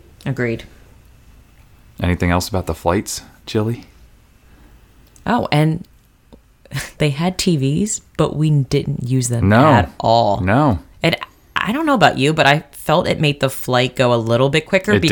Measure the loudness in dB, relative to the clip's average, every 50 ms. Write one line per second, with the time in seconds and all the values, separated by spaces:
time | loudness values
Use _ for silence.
0 | -20 -20 -20 -12 -8 -8 -6 -4 -4 -4 -6 -8 -10 -16 -20 -20 -20 -20 -20 -20
1 | -20 -20 -20 -20 -20 -20 -20 -20 -20 _ _ -20 -20 -20 -20 -20 -20 -20 -10 -6
2 | -4 -2 -2 0 0 0 0 0 -2 -4 -6 -6 -6 -6 -6 -4 -2 -2 -2 -2
3 | -2 -6 -10 -12 -14 -18 -20 _ _ -6 -4 -4 -2 -4 -6 -8 -12 -20 -20 -20
4 | -20 -20 _ _ _ _ _ _ _ -20 -20 -20 -20 -20 -20 _ _ _ _ _
5 | -20 _ _ -8 -4 -2 -2 -2 -2 0 0 2 2 2 0 -4 -8 _ _ _
6 | _ _ _ _ _ _ -20 -20 _ _ _ _ _ -10 -8 -8 -8 -8 -6 -2
7 | -2 -2 -2 -2 -4 -4 -4 -2 0 0 0 2 0 0 0 -2 -2 -4 -6 -8
8 | -12 _ _ -4 -2 -2 -2 0 0 2 2 2 0 0 -2 -2 -2 -4 -6 -6
9 | -4 -2 -2 -2 -2 -2 -2 0 2 4 4 6 6 6 6 4 2 0 -4 -2
10 | 0 2 4 4 4 2 0 0 0 0 2 2 2 2 0 -2 -6 -12 -8 -4
11 | -2 -2 -2 -2 -6 -10 _ _ _ _ -6 -6 -4 -2 -2 -2 0 0 2 4
12 | 4 2 2 2 0 0 2 2 2 2 2 0 -2 -8 -16 -8 -2 0 0 0
13 | 0 -2 -2 0 0 0 0 0 -2 -4 -4 -6 -4 -2 0 0 0 0 0 0
14 | 2 2 2 0 0 0 0 2 2 2 0 -2 -2 -2 -2 -2 0 0 0 2
15 | 4 4